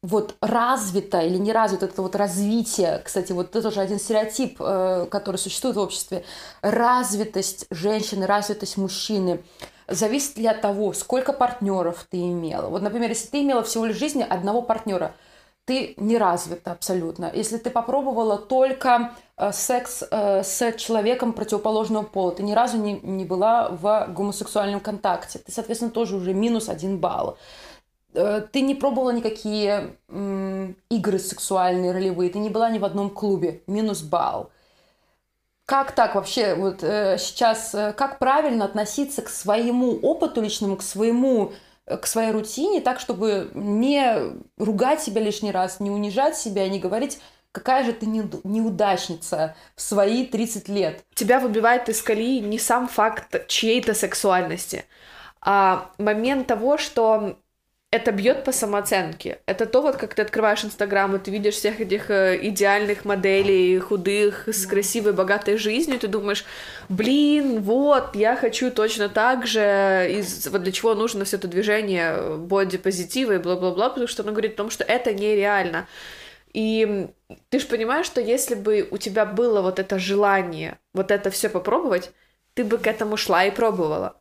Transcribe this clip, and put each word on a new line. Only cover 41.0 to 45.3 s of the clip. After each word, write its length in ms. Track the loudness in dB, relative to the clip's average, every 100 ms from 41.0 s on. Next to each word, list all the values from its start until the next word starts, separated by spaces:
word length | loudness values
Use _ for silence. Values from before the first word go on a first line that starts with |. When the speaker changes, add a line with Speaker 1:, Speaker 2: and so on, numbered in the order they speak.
| 2 4 4 2 0 -6 -20 _ -8
Speaker 1:
э, 120 | -6
к 100 | -2
своей 240 | 0 0
рутине, 480 | 0 -4 -4 0 2
так, 220 | 0 -2
чтобы 480 | -4 -2 0 0 -4
не 600 | -6 -2 2 2 4 4 2 -2 -8 -18 _
ругать 440 | -2 2 2 2
себя 200 | 0 -2
лишний 300 | -2